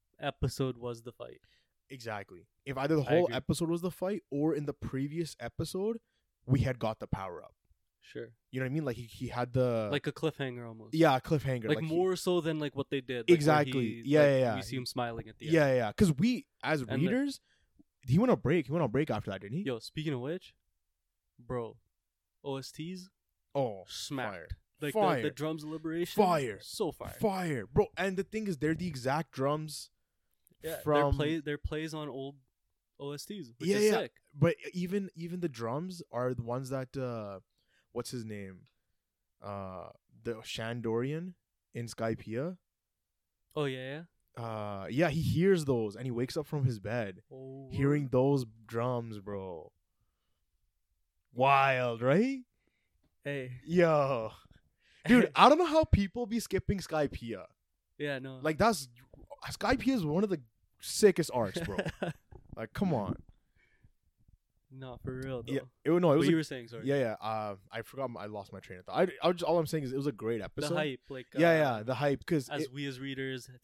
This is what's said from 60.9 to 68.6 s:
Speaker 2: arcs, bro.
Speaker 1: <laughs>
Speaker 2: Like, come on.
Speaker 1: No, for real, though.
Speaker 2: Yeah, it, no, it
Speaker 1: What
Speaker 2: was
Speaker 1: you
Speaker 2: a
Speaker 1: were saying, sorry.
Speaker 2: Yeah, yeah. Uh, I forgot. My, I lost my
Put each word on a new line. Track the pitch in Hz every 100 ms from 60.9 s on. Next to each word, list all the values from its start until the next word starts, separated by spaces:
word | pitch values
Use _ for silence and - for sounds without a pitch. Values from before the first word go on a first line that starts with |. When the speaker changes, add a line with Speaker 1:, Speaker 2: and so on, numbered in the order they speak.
| - 208 175 160
Speaker 2:
arcs, | 123 104 170
bro. | 165 185 175 -
Speaker 1:
<laughs> | 175 - _ - -
Speaker 2:
Like, | - 110
come | - 190
on. | 135 98 - - - _ _ _ _ _ _ _ _ _ _ _ _ _
Speaker 1:
No, | 131 131 123
for | - 127
real, | 135 127
though. | 120
Speaker 2:
Yeah, | 135 - _ -
it, |
no, | 175
it |
Speaker 1:
What | 175 143
Speaker 2:
was | 165
Speaker 1:
you |
Speaker 2:
a | 165
Speaker 1:
were |
saying, | 151 131 117
sorry. | 113 117
Speaker 2:
Yeah, | 139
yeah. | 120 107
Uh, | 107 110 107 95 98
I | 113
forgot. | 113 127 131
My, | 113
I | 104
lost | 107 101
my | 98